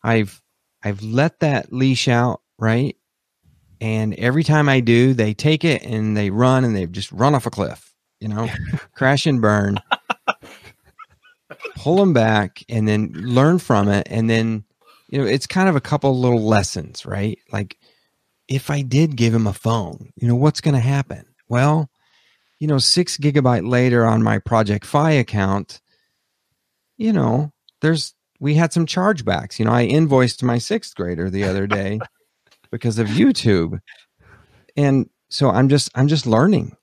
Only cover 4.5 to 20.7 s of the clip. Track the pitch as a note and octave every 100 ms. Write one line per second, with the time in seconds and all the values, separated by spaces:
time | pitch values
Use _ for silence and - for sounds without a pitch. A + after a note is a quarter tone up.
4.5 | D3+ D3 C3+ A#2 A#2 B2+ B2+ G#2+ G#2+ D3+
5.5 | D#3 E3+ C#3 - A2 G#2+ G#2+ G2+ G2+ B2+
6.5 | C3 B2+ G#2 F2 F2 - - C3 D3 A#2
7.5 | - F#2+ - _ _ _ _ A2+ G#2 A2+
8.5 | A2+ - D3+ - - C3+ C#3 - C3 A2
9.5 | G#2 G2+ G2+ - - _ - - - -
10.5 | - - _ _ _ - _ _ _ _
11.5 | - - - C#3 F3+ G3 C#3 A2 G#2+ G2
12.5 | - - A#2 G#2+ G#2+ G#2+ - A2 B2 C#3+
13.5 | F3+ - A2 G2+ G2+ - A2 A2+ A2+ A2+
14.5 | A2 G#2 _ _ _ _ C3+ B2 C3 -
15.5 | F#3 F#3+ D3 - D3+ C#3 C3 B2 A#2+ A2
16.5 | G#2+ F#2+ G2 D2+ - - G2 G#2 - _
17.5 | G#2 G2 - _ _ _ _ _ _ _
18.5 | C3 - D3 C3+ B2+ D#3+ B2 A#2 A2+ G#2+
19.5 | G2+ A2+ A2+ F2+ - - - A#2+ A#2+ D3
20.5 | - D#3